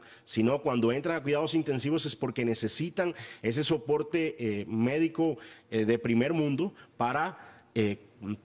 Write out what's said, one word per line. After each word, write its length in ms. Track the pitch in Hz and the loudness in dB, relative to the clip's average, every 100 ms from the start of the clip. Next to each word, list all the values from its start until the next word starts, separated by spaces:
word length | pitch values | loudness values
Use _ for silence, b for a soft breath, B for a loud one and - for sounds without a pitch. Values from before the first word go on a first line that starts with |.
| B B | B B
sino 380 | - 113 113 139 | -4 2 2 2
cuando 320 | 147 123 113 | 2 2 2
entran 240 | 131 165 165 | 2 -2 -2
a 60 | |
cuidados 300 | 135 147 156 | 0 0 2
intensivos 520 | 160 151 131 139 160 - | 0 0 -2 0 0 -2
es 100 | - | -2
porque 300 | 131 - 117 | -4 -2 -2
necesitan 680 | 110 110 - 165 - 175 156 117 B | 0 -2 -2 -4 -2 -2 -4 -12 B
ese 220 | 110 120 147 | -2 0 0
soporte, 680 | 160 - 147 151 170 160 151 | 0 0 -2 0 -2 -2 -2
eh, 260 | 113 104 95 | -4 -4 -2
médico, 680 | 110 120 151 165 165 165 - B B _ | 0 2 2 0 2 0 -2 B B _
eh, 140 | 113 | 0
de 160 | 110 117 | 2 2
primer 320 | 120 117 139 | 2 2 2
mundo 420 | 165 147 135 196 B B - | 2 0 0 -2 B B -4
para, 720 | 120 139 175 - - - _ | -2 0 -2 -6 -18 -20 _
eh, 240 | 117 104 98 - - 101 104 | 0 0 -2 -10 -12 -8 -6